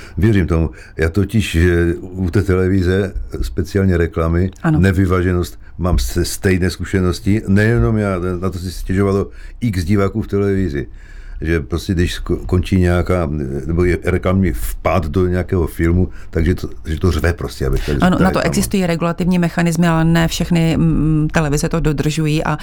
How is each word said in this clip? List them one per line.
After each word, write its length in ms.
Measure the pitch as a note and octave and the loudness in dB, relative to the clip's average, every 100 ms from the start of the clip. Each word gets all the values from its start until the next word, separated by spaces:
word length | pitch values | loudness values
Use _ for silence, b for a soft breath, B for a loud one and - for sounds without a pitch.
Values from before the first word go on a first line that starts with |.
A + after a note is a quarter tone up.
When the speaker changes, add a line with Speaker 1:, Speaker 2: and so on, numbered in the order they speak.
| B B | B B
Speaker 1:
Věřím 280 | G#2+ G2+ D#2 | 2 4 2
tomu. 240 | E2 D#2 - B B | 2 0 -4 B B
Já 120 | E2 | 0
totiž, 480 | G2+ F#2+ A2+ - E2 | 0 0 0 0 2
eh, 380 | F2+ E2+ E2+ E2 | 4 4 2 -2
u 300 | F#2 F#2 F#2 | -6 -4 0
té 120 | G2+ | 0
televize, 720 | F#2 F#2 F#2 F#2+ F2+ F#2+ G2 - - - | 2 2 2 2 2 2 0 -4 -6 -6
speciálně 540 | - - E2+ G2+ F#2+ F2 | -4 -4 -2 0 2 2
reklamy, 540 | E2 E2+ E2 E2+ F#2 - | 0 0 0 0 0 -2
Speaker 2:
Ano. 160 | E3 D3+ | 0 2
Speaker 1:
nevyvaženost, 800 | F#2+ F2+ F#2 F2+ F2+ F2 E2+ - b b | 4 4 2 2 2 0 -2 -8 b b
mám 200 | F2+ E2+ | 0 2
se 260 | - F2 | 0 0
stejné 460 | E2+ - G2 F#2 F#2 | -2 -2 0 2 0
zkušenosti. 720 | - F2 F#2+ F#2 E2 G2 G#2+ - | -2 -4 0 0 0 0 0 2
Nejenom 500 | G2 A2 A#2 A#2 A2 | 2 4 2 2 0
já, 200 | G2+ F2+ F2+ F2+ | 0 -2 -4 -4
na 100 | F#2+ | -4
to 80 | F2 | -4
si 140 | F2+ | -6
stěžovalo 560 | - - F#2+ G2 G2 F2 B B B | -6 -4 0 2 0 -2 B B B
x 240 | A#2+ F#2 | -4 -2
diváků 380 | E2 G2+ G2 A2 | 0 2 2 -2
v 40 | - | -2
televizi. 600 | G2+ G2+ G2 F2+ C#2 B1 B B B B B | 0 0 0 -2 -4 -6 B B B B B
Že 200 | D#2+ E2+ | -2 -2
prostě, 340 | C2 E2 - | -2 -4 -2
když 260 | F2 F2+ - | 0 0 -2
sko-, 260 | - F2 - | -4 -4 0
končí 340 | F#2 - F#2+ | 0 2 2
nějaká, 480 | F2+ F2+ E2 F#2 D#2+ D2+ C2 C#2 C#2 | 4 2 2 0 0 -2 -4 -6 -2
nebo 180 | E2+ | 0
je 140 | F2+ E2 | 2 0
reklamní 480 | - F2 F#2 F#2+ F#2 | 0 0 2 2 2
vpád 540 | - - - E2 F2+ D#2 | 0 -4 -4 0 0 0
do 200 | F#2 F2+ | 0 0
nějakého 400 | F2+ E2+ F#2 D#2 | 0 0 0 0
filmu, 420 | - E2+ F2+ F2 B B | 0 2 2 0 B B
takže 240 | E2+ E2 | 0 0
to, 140 | F#2 - - - | 0 -4 -8 -6
že 120 | D#2 | -2
to 100 | F#2 | 0
řve 220 | F2 - | 2 0
prostě, 340 | - C2+ - C2 | -2 -6 -4 -2
abych 200 | C2 - | 0 0
tak 100 | D2+ | 2
Speaker 2:
Ano, 0 | |
Speaker 1:
řekl, 100 | F3+ | 2
Speaker 2:
na 200 | - F#3+ | 4 2
to 80 | F#3 | 2
Speaker 1:
reklama. 40 | E3 | 0
Speaker 2:
existují 400 | D3+ F#3+ G3+ F3+ | -2 0 0 0
regulativní 520 | E3+ E3+ E3+ F3+ F3+ | 0 -2 -2 0 0
mechanismy, 500 | E3+ - F3 D#3+ F3 | 0 0 0 2 2
ale 160 | E3 | 4
ne 240 | D#3+ E3 E3 | 4 2 2
všechny, 480 | - E3 E3+ E3 - | 0 0 2 2 2
mm, 520 | D#3+ - D3+ D#3 D3+ | 2 2 2 2 2
televize 360 | E3 D3 D3 D#3+ | 0 0 0 0
to 120 | E3 | 0
dodržují 640 | D3+ C#3+ D3 D3 D3+ D3+ | 0 0 0 0 0 0
a 140 | - D3+ | 0 -4